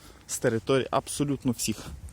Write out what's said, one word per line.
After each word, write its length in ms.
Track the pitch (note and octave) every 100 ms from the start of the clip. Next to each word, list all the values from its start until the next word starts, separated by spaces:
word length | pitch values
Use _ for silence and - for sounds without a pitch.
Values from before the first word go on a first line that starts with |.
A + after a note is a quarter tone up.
| - - -
з 120 | -
території 480 | C3 A2+ - C3+ A#2
абсолютно 600 | C3 - - D3 C3+ C3
всіх 340 | A#2 - - - - -